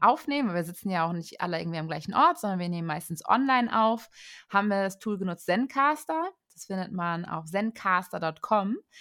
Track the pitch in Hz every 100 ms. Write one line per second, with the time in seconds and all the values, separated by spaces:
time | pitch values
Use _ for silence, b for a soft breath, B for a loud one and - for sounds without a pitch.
0 | 208 294 - 285 240 175 170 175 202 180
1 | 165 175 160 - 170 170 165 165 160 156
2 | - - 320 339 214 185 175 175 165 156
3 | - 165 - 240 269 254 240 220 220 226
4 | - B B B B 202 208 196 196 190
5 | 220 202 190 170 - 185 262 277 277 302
6 | - 320 359 - _ - - 190 185 180
7 | 170 170 175 160 160 190 220 - 196 180
8 | 180 175 165 160 - 214 196 269 - B